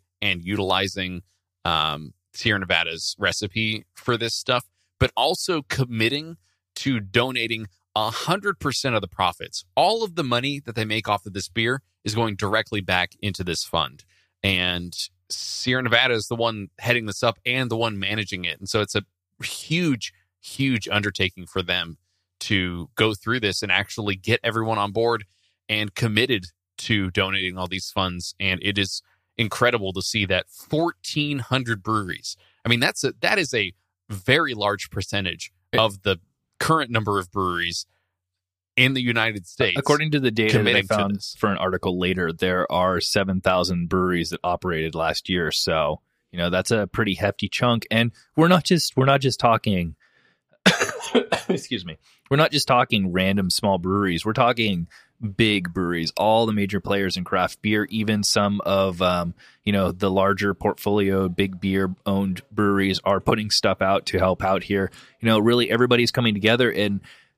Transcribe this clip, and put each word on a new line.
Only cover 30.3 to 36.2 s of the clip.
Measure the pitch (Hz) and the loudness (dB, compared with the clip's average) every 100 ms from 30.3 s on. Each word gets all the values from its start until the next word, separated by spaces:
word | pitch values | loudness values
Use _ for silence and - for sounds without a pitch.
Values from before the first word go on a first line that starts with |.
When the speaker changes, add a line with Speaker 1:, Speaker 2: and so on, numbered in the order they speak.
| 90 - | 0 -2
Speaker 1:
fourteen | - - 156 170 - - 151 147 139 | -12 -4 -2 -2 -4 -8 -4 -4 -4
hundred | 117 131 117 107 | -2 -2 -2 -4
breweries. | 104 110 92 - - - _ _ | -2 -2 -2 -8 -12 -14 _ _
I | 117 | 0
mean, | 117 | 2
that's | 143 - | 2 0
a, | 131 - | -4 0
that | 180 214 | 0 2
is | 151 | 0
a | 117 98 - _ _ - | 0 -2 -6 _ _ -12
very | 101 104 147 151 | -6 2 2 2
large | 110 101 101 - | 0 0 -2 -4
percentage | 101 - 101 92 82 - _ _ | -8 -4 -2 -4 -6 -12 _ _
Speaker 2:
It | 123 | 0
Speaker 1:
of | 110 98 | 0 0
the | 104 90 | -2 -2